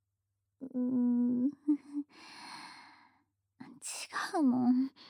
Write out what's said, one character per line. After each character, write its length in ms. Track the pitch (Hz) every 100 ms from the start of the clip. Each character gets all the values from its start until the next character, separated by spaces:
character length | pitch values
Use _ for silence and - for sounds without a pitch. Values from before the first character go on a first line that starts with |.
| _ _ _ _ _ -
う 40 | 262 254
ー 20 |
ん。 720 | 247 254 247 240 240 247 254 - 294 294 294 294 285 - - - - - - - - - - _ _ _ _ - - - -
違 500 | - - - - 381
う 40 |
も 280 | 269 247 247
ん。 200 | 254 269 -